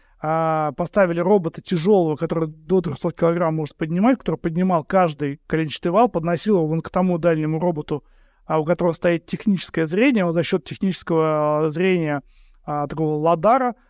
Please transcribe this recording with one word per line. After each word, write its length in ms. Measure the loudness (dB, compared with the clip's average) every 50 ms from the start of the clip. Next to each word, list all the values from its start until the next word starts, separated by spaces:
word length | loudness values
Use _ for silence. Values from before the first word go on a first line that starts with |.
| _ _ _ _ -6
А, 460 | -4 -2 -2 0 0 0 -2 -2 -4
поставили 480 | -4 -4 -6 -2 2 2 2 2 2 0
робота 420 | 2 2 2 2 2 -2 -6 -8
тяжёлого, 540 | -6 -4 -4 -2 2 4 4 4 4 2 0
который 320 | -2 -4 -4 -2 -2 -4 -4
до 340 | -6 -14 -6 -2 0 0
трёхсот 320 | 0 -2 -8 -4 -6 -6 -2
килограмм 420 | 0 0 0 2 2 0 -2 -2
может 200 | -2 -4 -6 -6
поднимать, 420 | _ -6 -4 -2 2 2 2 2 2
который 200 | 0 -4 -6 -4
поднимал 460 | -4 -4 -2 0 0 2 0 0 -2
каждый 560 | 0 2 2 2 2 0 -2 -4 -6 -6 -8 _ _
коленчатый 440 | -2 -2 -2 -2 -6 -4 -4 0
вал, 180 | 2 4 2 2
подносил 460 | 2 -2 -2 -2 -2 -2 0 0 2
его 120 | 2 2 0
вон 140 | -2 -4
к 80 | -4 -4
тому 280 | -2 0 0 2 0 2
дальнему 420 | 2 2 2 2 0 -2 -2 -2
роботу, 440 | -2 -2 -2 -4 -6 -6 -6 -8 -8 _ _ _ _ _ _ _ _
а, 140 | -4 -2 -2
у 60 | 0
которого 280 | 0 -2 0 0 0 0
стоит 320 | 0 0 0 0 0 -2
техническое 600 | -6 -8 -4 0 0 0 0 -2 -4 -2 -2 -2
зрение. 400 | -2 0 2 2 4 4 2 0
Он 80 | 0 0
за 80 | 0
счёт 220 | 0 0 -2 -2 -2
технического, 1000 | -6 -6 -4 -2 -2 -2 -4 -4 -2 0 2 2 2 2 0 2 2 2 0 0
а, 40 | -2
зрения, 520 | 0 0 0 2 2 0 0 -2 -4 -4 -6 _ _ _ -20 _ _ _ _
а, 220 | -8 -6 -6 -4 -6
такого 280 | -4 -4 -2 -2 -2
ладара 600 | 0 2 2 0 2 4 2 4 4 2 -2 -4 -6 _ _